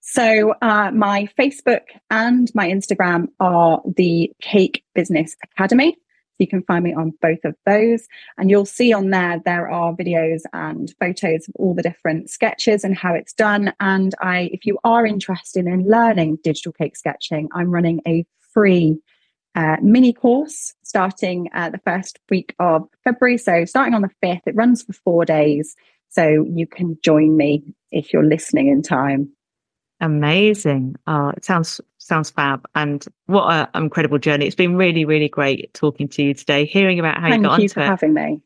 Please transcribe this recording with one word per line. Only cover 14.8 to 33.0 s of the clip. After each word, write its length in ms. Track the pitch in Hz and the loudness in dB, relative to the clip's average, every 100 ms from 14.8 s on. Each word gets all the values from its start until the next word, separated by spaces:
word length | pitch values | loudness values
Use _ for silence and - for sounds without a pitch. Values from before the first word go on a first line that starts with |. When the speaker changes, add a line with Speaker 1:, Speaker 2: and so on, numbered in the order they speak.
Speaker 1:
are 200 | 233 233 | 2 2
interested 640 | 226 208 - 180 - 185 175 | 2 -2 -6 -8 -6 -4 -2
in 200 | 185 185 | 0 2
learning 520 | 220 233 196 160 156 | 4 4 2 0 -2
digital 300 | 165 151 175 | -2 -4 -8
cake 240 | - 147 - | -8 -8 -6
sketching, 540 | 156 143 - 156 151 | -8 -8 -8 -6 -6
I'm 180 | 175 180 | -4 -2
running 300 | 175 170 165 165 | 0 0 -2 -2
a 160 | 165 170 _ _ | -2 -4 _ _
free, 440 | - 202 180 160 156 _ _ _ _ _ | 2 4 4 2 0 _ _ _ _ _
uh, 220 | - 160 156 | -4 -2 2
mini 320 | 208 233 254 | 4 6 4
course 580 | 233 247 247 302 - - _ | 4 2 0 -2 -10 -16 _
starting, 680 | - 208 185 196 190 180 170 | -6 -2 -2 -2 -6 -4 -6
uh, 160 | - 170 | -6 -8
the 100 | - | -6
first 340 | - 180 185 - _ | -6 -6 -8 -18 _
week 240 | 185 - - | -4 -4 -2
of 300 | 180 160 180 _ | 0 0 -2 _
February. 320 | - 240 247 240 | -4 -4 -2 -2
So 300 | - 170 170 | 0 0 0
starting 260 | 262 247 | -2 0
on 80 | 233 | 0
the 100 | 196 _ | -2 _
fifth, 240 | 185 175 - | -4 -4 -4
it 80 | |
runs 280 | - 240 240 | 0 2 2
for 120 | - | -2
four 320 | 190 - 170 165 | -6 0 0 2
days. 500 | 156 151 147 151 - _ _ _ | 2 2 0 -4 -12 _ _ _
So 380 | - 160 151 156 | 0 2 2 0
you 180 | 170 165 | -4 -6
can 300 | - 180 160 | -6 -8 -2
join 320 | - 151 156 156 | 2 4 4 4
me 260 | 143 147 - - _ | 2 0 -4 -20 _
if 220 | - 139 | -8 -2
you're 100 | 165 | 2
listening 440 | 151 160 - 147 - | 4 2 0 0 2
in 120 | 139 | 2
time. 460 | - 131 139 135 143 _ _ _ _ _ _ _ | 0 -2 0 -2 -4 _ _ _ _ _ _ _
Speaker 2:
Amazing. 960 | 165 147 147 170 208 208 160 139 131 - - | -2 0 2 4 2 2 0 -2 -4 -8 -4
Oh, 220 | 151 143 | -2 -2
it 160 | - | -4
sounds, 360 | - 180 160 - - _ | -2 0 0 -8 -16 _
sounds 320 | - 165 151 | -4 -2 -2
fab. 340 | - 143 135 - | -4 -2 -4 -6
And 300 | 151 147 143 | -4 -4 -4